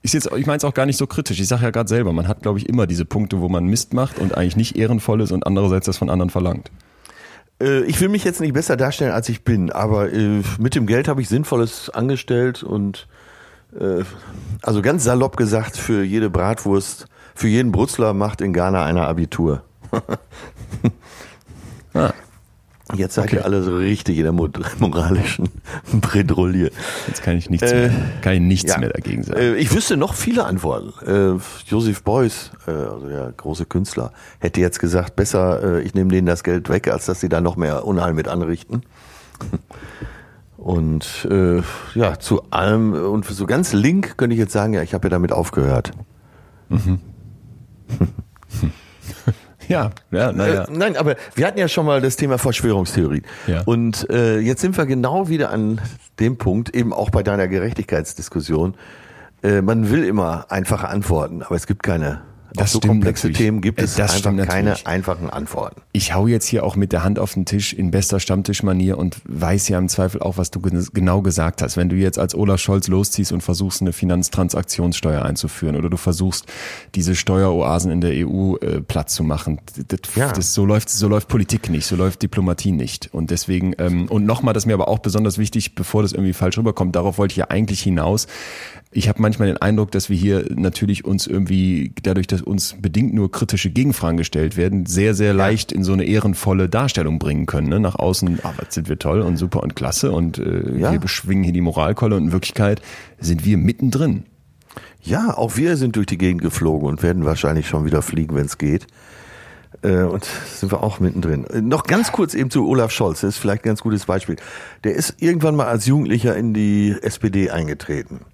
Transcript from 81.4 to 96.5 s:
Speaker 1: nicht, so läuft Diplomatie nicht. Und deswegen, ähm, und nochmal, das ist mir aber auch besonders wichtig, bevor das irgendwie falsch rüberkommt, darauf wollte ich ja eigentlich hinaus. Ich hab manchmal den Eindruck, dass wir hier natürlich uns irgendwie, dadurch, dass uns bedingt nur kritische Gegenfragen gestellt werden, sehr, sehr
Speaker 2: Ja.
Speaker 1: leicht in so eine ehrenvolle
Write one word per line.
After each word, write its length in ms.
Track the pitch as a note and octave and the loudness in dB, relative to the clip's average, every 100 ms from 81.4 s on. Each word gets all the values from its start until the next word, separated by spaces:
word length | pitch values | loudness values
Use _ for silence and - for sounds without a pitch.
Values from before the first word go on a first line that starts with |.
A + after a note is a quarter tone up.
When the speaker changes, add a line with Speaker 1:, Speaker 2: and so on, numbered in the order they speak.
| G2 A2 - | 2 -2 0
Speaker 1:
nicht, 160 | D#2 - | -2 0
so 100 | F2+ | 0
läuft 240 | F#2 - | 0 0
Diplomatie 500 | G#2 - F#2 F2 G2+ | -2 0 0 0 0
nicht. 380 | E2 B1+ - - | 0 -2 -8 -10
Und 180 | - D#2+ | -6 -2
deswegen, 420 | F2+ - F#2 F#2 - | -4 0 0 0 0
ähm, 280 | F2+ F2 F2 | 0 0 0
und 180 | G#2+ G#2 | 0 2
nochmal, 280 | A#2+ B2+ | 2 0
das 100 | G#2+ | 0
ist 40 | A2 | 2
mir 80 | G2+ | 2
aber 120 | - | 2
auch 120 | A2 | 0
besonders 380 | G#2+ G#2 G#2+ F#2+ | 0 0 0 0
wichtig, 360 | G#2+ A2+ - - | -2 -2 -4 -6
bevor 280 | - G#2+ | 0 0
das 100 | G#2 | 0
irgendwie 180 | - F#2+ | 0 -2
falsch 260 | F2+ F#2 A2 | 0 0 0
rüberkommt, 380 | A2+ - F#2 F2 | -2 0 0 2
darauf 220 | F#2+ F2+ | 0 0
wollte 160 | G2 | 0
ich 40 | - | 0
ja 120 | - | -2
eigentlich 320 | - G#2+ G2 | -2 -2 0
hinaus. 460 | G2 F2 D#2+ G#2+ - - - - - - _ | 0 2 2 0 -4 -12 -16 -16 -16 -20 _
Ich 180 | - A2 | -2 0
hab 100 | - | 2
manchmal 300 | G#2+ G#2+ G2+ | 0 2 0
den 80 | - | 2
Eindruck, 340 | G2 G#2+ G2+ | 2 2 0
dass 180 | G2 - | -2 0
wir 60 | F#2 | 0
hier 300 | G2+ F#2+ - - | 2 2 0 0
natürlich 480 | F#2 - G2+ G2 | -2 0 0 0
uns 240 | - G2 - | 0 -2 0
irgendwie, 640 | G2 F2+ F#2+ F#2 F2 C2+ - | -2 2 2 2 0 -2 -4
dadurch, 260 | G2 F#2 F#2 | 0 0 0
dass 180 | F#2 - | -2 -2
uns 300 | G2 - - | -4 -4 -4
bedingt 340 | G2 F#2 B2 | -2 2 2
nur 160 | G#2+ F#2+ | 2 0
kritische 420 | - A2+ G2+ F#2 | 0 -2 0 0
Gegenfragen 440 | G2+ C#3 - E2 E2+ | 2 2 2 0 0
gestellt 380 | E2 D#2 D#2 F2 | 0 0 0 2
werden, 300 | F2+ G2+ F2 | 2 2 0
sehr, 300 | F2 G#2 G2+ | 2 4 4
sehr 140 | G#2 | 4
Speaker 2:
Ja. 40 | |
Speaker 1:
leicht 380 | F#2+ F#2+ A2 - | 4 4 2 0
in 100 | F#2 | 0
so 80 | F#2 | 2
eine 140 | F#2+ - | 2 4
ehrenvolle 640 | G#2+ G#2 F2 - | 2 2 0 2